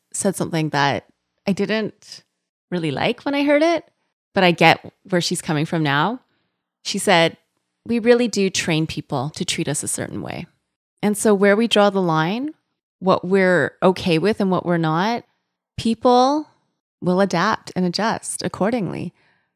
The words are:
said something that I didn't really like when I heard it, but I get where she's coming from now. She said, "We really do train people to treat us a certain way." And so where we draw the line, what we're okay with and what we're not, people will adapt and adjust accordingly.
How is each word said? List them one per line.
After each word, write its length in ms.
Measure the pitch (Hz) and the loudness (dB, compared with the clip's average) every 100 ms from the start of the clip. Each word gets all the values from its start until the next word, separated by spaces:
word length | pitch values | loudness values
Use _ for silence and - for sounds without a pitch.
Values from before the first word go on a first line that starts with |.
| _ | _
said 220 | - 202 - | -6 -4 -4
something 340 | - 165 156 | -4 -4 -2
that 380 | 143 143 113 - _ _ _ - | 0 0 -2 -8 _ _ _ -4
I 60 | |
didn't 720 | 190 202 214 208 - - - _ _ _ _ - | -2 -2 -2 -4 -10 -20 -20 _ _ _ _ -10
really 220 | 180 160 | -6 -4
like 300 | 131 156 247 | -2 -2 -2
when 120 | 294 | -4
I 100 | 285 | -2
heard 200 | 285 294 | 2 2
it, 260 | 330 330 - _ _ _ _ - | 2 0 -4 _ _ _ _ 2
but 80 | |
I 80 | 180 | 2
get 420 | 170 165 - - - - | 6 4 4 -2 -20 -4
where 120 | 175 | -4
she's 200 | - 185 | -2 -4
coming 240 | - 151 156 | -4 -2 -2
from 160 | 170 | -2
now. 400 | 151 139 175 254 _ _ _ _ _ _ - | 0 0 0 -4 _ _ _ _ _ _ -10
She 140 | 196 | -4
said, 360 | 208 175 165 - _ _ _ _ - | 2 4 2 -2 _ _ _ _ -4
"We 100 | 233 | 0
really 300 | 220 240 240 | 4 4 2
do 240 | 202 190 | 0 0
train 340 | - - 156 160 | 0 -2 0 -2
people 460 | - - 139 143 | -6 -6 -4 -4
to 120 | - | -6
treat 240 | 185 - 151 | -6 -4 -4
us 140 | 143 | -4
a 60 | - | -6
certain 340 | - - 104 | -6 -8 -8
way." 240 | - - 175 _ _ _ _ _ | -10 -10 -14 _ _ _ _ _
And 160 | 202 208 | -2 0
so 160 | 226 | 2
where 220 | 196 202 202 | 4 4 4
we 120 | 233 | 2
draw 220 | 214 202 | 4 2
the 120 | 196 | 2
line, 520 | 180 156 160 220 294 - _ _ _ _ | 0 0 0 -2 -8 -12 _ _ _ _
what 260 | 180 - 180 | 0 0 2
we're 500 | 196 185 175 131 - | 2 4 2 0 0
okay 380 | 185 185 185 160 | 0 0 0 0
with 200 | 185 220 | 0 0
and 120 | 196 | -2
what 160 | 180 175 | -2 -2
we're 100 | 170 | -2
not, 480 | 160 160 208 233 - _ _ _ _ - | 0 -2 -2 -4 -8 _ _ _ _ -6
people 720 | 226 226 254 247 254 302 302 _ _ _ _ _ | -4 0 4 4 4 0 -4 _ _ _ _ _
will 200 | 170 180 | 0 2
adapt 500 | 196 170 196 - - - | 2 0 -2 -2 -6 -4
and 120 | 180 | -2
adjust 560 | 175 220 - - - | -2 -4 -4 -8 -8
accordingly. 720 | - - 196 240 180 67 175 - _ _ _ | -8 -4 -2 -2 -4 -6 -10 -12 _ _ _